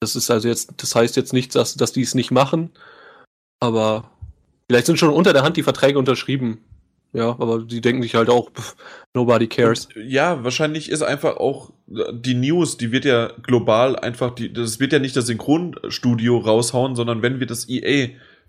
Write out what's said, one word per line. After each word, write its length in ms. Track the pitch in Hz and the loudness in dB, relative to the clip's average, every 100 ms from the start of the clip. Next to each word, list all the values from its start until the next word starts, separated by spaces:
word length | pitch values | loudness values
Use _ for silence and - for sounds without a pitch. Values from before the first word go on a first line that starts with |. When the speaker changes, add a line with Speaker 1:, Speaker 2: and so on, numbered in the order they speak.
Speaker 1:
Das 140 | 110 | -6
ist 160 | 127 - | -4 0
also 160 | 117 117 | 0 0
jetzt, 280 | 117 - - | -2 -6 -10
das 180 | - | -4
heißt 220 | 120 117 135 | 2 2 2
jetzt 160 | 127 | 0
nicht, 220 | 131 127 | 0 0
dass, 200 | 135 123 | 0 0
dass 180 | - 123 | 0 -2
die 100 | - | 0
es 120 | 120 | -2
nicht 160 | 131 117 | -2 0
machen, 400 | 127 139 165 165 _ - - - - _ _ _ - | 2 2 0 -4 _ -20 -20 -20 -20 _ _ _ -6
aber 500 | 120 113 110 110 - _ - - _ _ - | -2 0 0 -2 -6 _ -20 -20 _ _ 2
vielleicht 180 | 120 120 | 2 4
sind 120 | 170 | 4
schon 120 | 160 | 4
unter 220 | 147 185 | 4 6
der 100 | 143 | 6
Hand 140 | 139 170 | 4 0
die 60 | |
Verträge 360 | 143 123 135 143 | -2 2 2 4
unterschrieben. 600 | 131 123 - 135 123 110 _ - _ _ _ | 2 0 -2 -4 -4 -8 _ -20 _ _ _
Ja, 160 | 123 117 | -4 -4
aber 300 | 123 120 113 | -2 -2 -2
die 180 | 113 117 | -4 -2
denken 220 | 117 127 | 0 0
sich 120 | 117 | 0
halt 160 | 117 113 | 2 4
auch, 220 | 123 113 | 4 2
pff, 240 | - - - - - - | -10 -16 -16 -20 -20 -8
nobody 320 | 123 120 117 117 | -2 2 2 2
cares. 420 | - 117 113 - - | 2 2 2 -4 -14
Speaker 2:
Und, 100 | 113 | -4
ja, 380 | 131 160 160 | 0 0 0
wahrscheinlich 460 | 120 127 156 156 151 | -4 -2 -2 -4 -6
ist 120 | 156 | -4
einfach 360 | 151 143 160 - | -2 -2 -2 -2
auch 340 | 120 143 - _ - | -2 -4 -10 _ -14
die 480 | 107 - 120 123 | -6 -6 -6 -2
News, 420 | 123 131 170 165 - | -2 0 0 0 -2
die 160 | 120 | -2
wird 120 | 127 | -2
ja 280 | 139 120 113 - | 2 2 0 -6
global 540 | - 123 113 110 127 95 | 0 2 4 2 2 0
einfach, 380 | 117 120 127 | -6 -4 -6
die, 180 | 120 117 | -6 -10
das 280 | - 117 110 | -6 -6 -2
wird 120 | 135 | 0
ja 60 | 151 | 0
nicht 180 | 131 131 | 0 -2
das 100 | 117 | -2
Synchronstudio 1120 | 113 - 156 175 - - - 127 117 117 120 | -4 0 0 0 -8 -10 -4 0 2 2 0
raushauen, 560 | 104 110 120 127 131 | 2 2 2 0 -2
sondern 280 | 123 120 113 | -2 -4 0
wenn 180 | 117 131 | -2 -2
wir 60 | 123 | -6
das 220 | 113 - | -8 -6
E 140 | 127 | -6
A 320 | - 139 123 - _ _ | -2 0 -2 -6 _ _